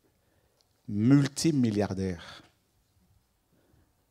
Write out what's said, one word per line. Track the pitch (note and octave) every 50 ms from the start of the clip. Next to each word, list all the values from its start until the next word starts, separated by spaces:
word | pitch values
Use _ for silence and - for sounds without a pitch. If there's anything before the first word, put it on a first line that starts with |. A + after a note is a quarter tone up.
| _ _ _ _ _ _ _ _ _ _ _ _ _ _ _ _ _ -
multimilliardaire. | G#2+ G2+ G#2+ B2 C#3 C#3+ C#3 C3+ - - - E3 D#3 C#3 B2 A#2 G#2+ G#2 G2+ F#2+ G2 F#2 F#2+ F#2+ F2+ E2 - - - - - _ _ _ _ _ _ _ _ _ _ _ _ _ _ _ _ _ _ _ _ _ _ _ _ _ _ _ _ _ _ _ _ _